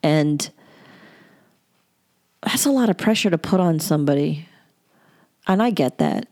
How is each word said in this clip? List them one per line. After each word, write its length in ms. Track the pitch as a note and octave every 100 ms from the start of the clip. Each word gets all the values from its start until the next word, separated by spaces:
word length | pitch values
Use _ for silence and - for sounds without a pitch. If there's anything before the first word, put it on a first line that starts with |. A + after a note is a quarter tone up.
| D#3+
And 440 | D#3 D3+ D3 - _ _ - - - - - _ _ _ _ _ _ _ _ _ _ _ _
that's 240 | - B3 C#4+
a 60 |
lot 180 | C4+ A#3
of 80 | F3+
pressure 320 | - A3 G#3
to 80 | E3+
put 240 | - F#3
on 180 | F3+ D#3
somebody. 680 | - D3+ D3 C#3+ D3 D3+ D#3+ _ _ _ _ _ _ _ _ _ -
And 160 | F#3+
I 60 | A#3+
get 280 | G3 B2+ -
that. 280 | D3+ - -